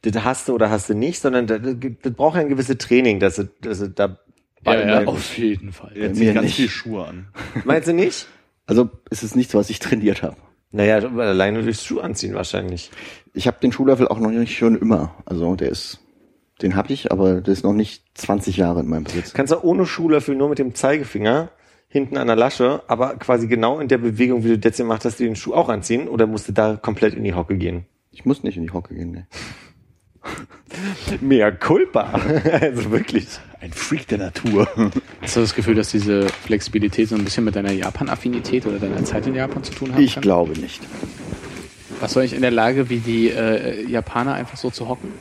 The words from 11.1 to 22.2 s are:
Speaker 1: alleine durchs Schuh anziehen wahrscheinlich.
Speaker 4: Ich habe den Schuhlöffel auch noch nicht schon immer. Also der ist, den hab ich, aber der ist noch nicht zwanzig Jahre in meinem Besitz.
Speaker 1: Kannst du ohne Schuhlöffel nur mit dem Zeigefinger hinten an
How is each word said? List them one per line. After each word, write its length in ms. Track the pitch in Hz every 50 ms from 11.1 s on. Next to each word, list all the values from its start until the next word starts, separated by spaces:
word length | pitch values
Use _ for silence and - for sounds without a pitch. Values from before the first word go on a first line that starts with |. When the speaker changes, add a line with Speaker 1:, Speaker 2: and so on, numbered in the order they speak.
| 123
Speaker 1:
alleine 440 | 117 117 104 95 92 95 101 104 113
durchs 220 | 110 113 110 107 -
Schuh 140 | - - -
anziehen 340 | - 90 104 - - 95 98
wahrscheinlich. 560 | 101 92 - - 98 95 90 90 87 - - - - - - - - _ _ _
Speaker 4:
Ich 120 | - 95
habe 100 | 127 117 -
den 120 | - 127 120
Schuhlöffel 340 | - 135 135 135 123 123
auch 120 | - - 110
noch 120 | 113 110
nicht 260 | 113 117 120 113 -
schon 200 | - 117 117 113 -
immer. 340 | - 110 110 82 73 80 - - -
Also 300 | - 92 82 85 85 95
der 140 | 90 80 65
ist, 300 | - - - - - - _ _ _ _ _ _ _ _ _ _ _ _
den 160 | - 92 92
hab 120 | 98 95 -
ich, 220 | 139 - - -
aber 300 | - 95 95 95 92 90
der 100 | 95 98
ist 120 | 98 95 -
noch 100 | 101 104
nicht 320 | 104 107 104 - - _ _ _
zwanzig 380 | - - - 101 101 - - 90
Jahre 220 | 95 92 85 87 85
in 80 | 67
meinem 160 | 76 80 80 76
Besitz. 300 | 76 85 87 87 - -
Speaker 1:
Kannst 180 | - 139 135
du 100 | 160 170
ohne 240 | - 165 180 196 185
Schuhlöffel 500 | 175 - - 170 160 156 147 127 147 139
nur 120 | 135 139
mit 100 | 147 147 143
dem 140 | 135 127 117
Zeigefinger 760 | - - 131 147 156 139 117 - 104 104 107 123 151 165 175 _ _ _ _ _ _ _ _
hinten 260 | _ 139 139 127 139
an 120 | 139